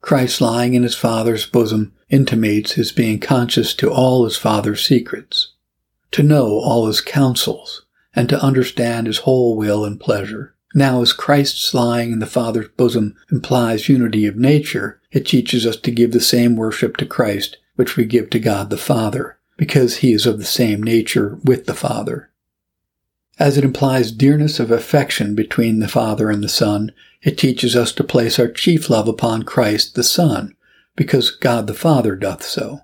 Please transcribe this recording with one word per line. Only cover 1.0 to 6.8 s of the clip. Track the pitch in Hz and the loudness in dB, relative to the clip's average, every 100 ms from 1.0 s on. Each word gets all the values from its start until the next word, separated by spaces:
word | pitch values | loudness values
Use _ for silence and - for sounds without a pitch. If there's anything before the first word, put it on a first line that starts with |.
| 117 113 113 113 - | -2 0 -2 -2 0
bosom | 123 110 110 107 _ _ | 0 2 0 -4 _ _
intimates | 139 131 117 110 104 107 | 2 2 2 2 0 -2
his | - 110 | -4 -2
being | - 113 107 | 0 0 0
conscious | - 131 120 - 110 - | 0 0 0 0 -2 -2
to | - | -2
all | 127 127 127 113 | 2 2 4 2
his | - | 0
Father's | 113 107 107 104 - | -2 0 -2 -4 2
secrets, | 127 - - - - - _ _ _ _ _ _ | 0 0 -12 -8 -6 -6 _ _ _ _ _ _
to | - | 2
know | 147 151 117 107 | 4 4 2 0
all | 107 117 | 0 0